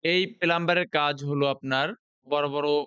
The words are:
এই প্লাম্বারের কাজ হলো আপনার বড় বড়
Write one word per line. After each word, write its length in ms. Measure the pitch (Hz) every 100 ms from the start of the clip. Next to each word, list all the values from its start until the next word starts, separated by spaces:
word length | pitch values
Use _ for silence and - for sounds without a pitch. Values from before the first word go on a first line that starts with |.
এই 240 | 165 180 190
প্লাম্বারের 600 | - 170 170 170 175 180
কাজ 360 | 156 147 143
হলো 220 | 143 143 139
আপনার 480 | 135 131 131 151 226 _ _ -
বড় 200 | 147 143
বড় 200 | 143 147 147